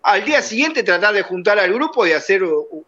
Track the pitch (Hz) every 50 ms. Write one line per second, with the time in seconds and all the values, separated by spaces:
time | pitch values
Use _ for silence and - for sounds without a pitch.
0 | - 208 202 196 214 294 294 262 - - 220 240 302 330 320 262 185 190 175 175
1 | 202 208 202 196 - - 185 180 175 208 208 208 185 180 196 - 156 - - 247
2 | 196 165 156 147 - - 196 190 190 165 156 151 147 - 160 156 -